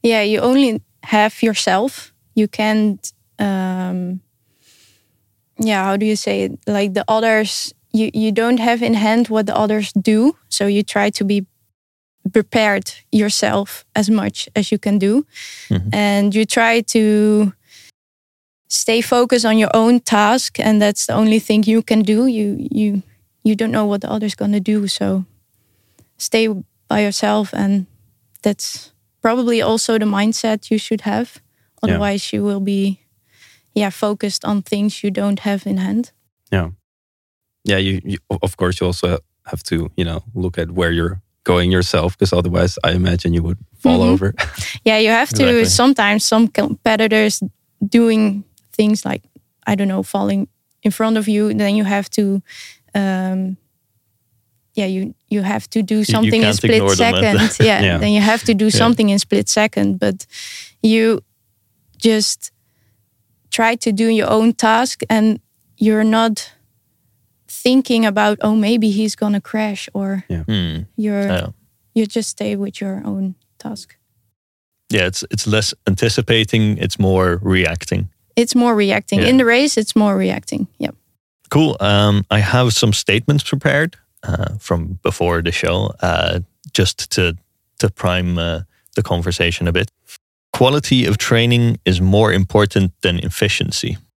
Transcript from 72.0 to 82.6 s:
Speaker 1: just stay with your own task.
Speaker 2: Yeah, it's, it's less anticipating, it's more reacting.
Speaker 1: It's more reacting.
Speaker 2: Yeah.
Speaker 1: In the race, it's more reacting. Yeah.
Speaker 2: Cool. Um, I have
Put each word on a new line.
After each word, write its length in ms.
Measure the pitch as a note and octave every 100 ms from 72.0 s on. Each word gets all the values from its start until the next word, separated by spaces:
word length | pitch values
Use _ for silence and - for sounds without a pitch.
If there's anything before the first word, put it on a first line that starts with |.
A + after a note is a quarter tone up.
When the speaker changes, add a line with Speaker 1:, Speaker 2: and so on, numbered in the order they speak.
| G#3 A3+
Speaker 1:
just 140 | G#3+
stay 260 | - G#3 G3+
with 220 | G3+ -
your 200 | G3 F#3+ G#3+
own 300 | G3 F#3+ F#3 _ _
task. 380 | A3+ G#3 - _ _ _ _ _ _ _ _ _ _
Speaker 2:
Yeah, 140 | G#2+ F2+
it's, 160 | F#2+ -
it's 140 | - -
less 260 | G#2+ G#2 - -
anticipating, 920 | F#2+ A#2 - A2+ A#2 G#2 A2+ G#2+ G#2
it's 200 | F#2+ -
more 400 | G2 F#2 F#2 F2
reacting. 680 | G2+ F#2 E2+ E2 - F2+ F#2+ _ _ -
Speaker 1:
It's 180 | A#3+ B3
more 200 | A#3+ A3
reacting. 440 | G3 G#3 - G3
Speaker 2:
Yeah. 80 | F#3
Speaker 1:
In 80 | C4
the 80 | A#3+
race, 320 | A#3+ D4 A3+
it's 140 | G#3+ -
more 220 | G#3 F#3+
reacting. 500 | F#3+ - - - G3 _
Yeah. 140 | - - _ _ _ _ _
Speaker 2:
Cool. 260 | C#3+ D#3 -
Um, 440 | G2+ G2+ G#2 G2+ F#2+
I 100 | G#2
have 320 | G2 B2